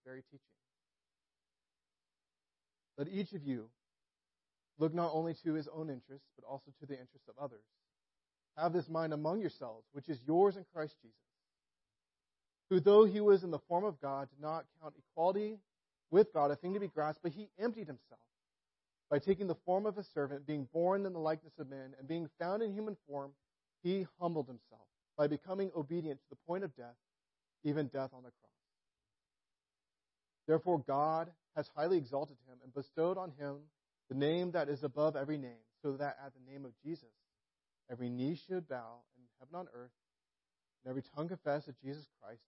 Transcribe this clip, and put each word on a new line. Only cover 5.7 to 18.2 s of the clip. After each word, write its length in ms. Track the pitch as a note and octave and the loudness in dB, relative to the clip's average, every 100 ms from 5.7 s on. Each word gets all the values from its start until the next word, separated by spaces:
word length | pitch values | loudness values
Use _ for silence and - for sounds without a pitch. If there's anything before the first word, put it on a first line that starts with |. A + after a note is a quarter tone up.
own 160 | D#3+ D#3 | -8 -8
interests, 380 | C3 - C3+ _ - | -8 -12 -20 _ -20
but 100 | A2 | -14
also 240 | C#3 C#3+ C3+ | -14 -14 -20
to 60 | C#3 | -14
the 80 | |
interests 340 | C3+ B2 - - | -12 -14 -20 -20
of 60 | A2+ | -12
others. 220 | C#3+ A2 A2 _ _ _ _ _ _ _ _ - | -10 -12 -20 _ _ _ _ _ _ _ _ -2
Have 160 | E3+ | 0
this 160 | F3 D#3 | 0 0
mind 240 | D#3+ D#3+ | -2 0
among 280 | D3+ D3+ G3+ | 0 0 0
yourselves, 460 | F#3 - B2+ A2 - | -2 -4 -12 -12 -14
which 160 | C#3+ C3+ | -14 -8
is 100 | C3+ B2+ | -8 2
yours 300 | E3 G3+ F#3+ | 6 6 4
in 80 | F3+ | -8
Christ 220 | E3 D#3 - | -8 -8 -8
Jesus, 140 | A2+ _ _ _ _ _ _ _ _ _ _ _ _ _ _ _ _ | -20 _ _ _ _ _ _ _ _ _ _ _ _ _ _ _ _
who, 120 | F#3 | 6
though 240 | F#3 G#3 | 10 12
he 160 | A3 G3+ | 12 8
was 220 | G#3 G3 | 8 8
in 80 | F3+ | 6
the 80 | D3 - | -4 0
form 160 | F3 | 0
of 160 | G#3 D#3 | 0 -2
God, 280 | C#3 C#3 C3+ | -4 -4 -6
did 100 | C#3 | -8
not 260 | D3+ D#3+ C3 _ | -6 -6 -8 _
count 140 | D#3 D3 | -18 -18
equality 600 | _ - E3+ G3 G#3+ G#3+ _ _ _ _ _ | _ 0 2 2 -2 -6 _ _ _ _ _
with 220 | E3+ G#3 | 6 6
God 180 | D#3+ C#3+ | 6 2
a 60 | C#3+ | 2
thing 180 | F3+ | -2
to 60 | G3 | -2
be 80 | G3 | -2
grasped, 340 | D#3 D3+ D3+ | -2 -2 -2
but 100 | F3 | -6
he 160 | D#3 G#3 - | -6 -14 -6
emptied 280 | A3+ A3+ E3 | -4 -4 -10
himself 340 | B2+ _ A#2 | -12 _ -20